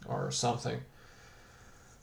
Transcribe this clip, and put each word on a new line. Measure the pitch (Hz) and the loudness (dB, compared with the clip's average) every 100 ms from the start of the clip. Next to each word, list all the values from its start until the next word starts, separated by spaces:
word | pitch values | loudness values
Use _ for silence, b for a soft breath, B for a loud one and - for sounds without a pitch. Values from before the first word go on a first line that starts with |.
| - | 0
or | - 92 | 2 4
something." | - 120 123 120 127 - b b b b b b b b b b b | 6 6 6 4 0 -2 b b b b b b b b b b b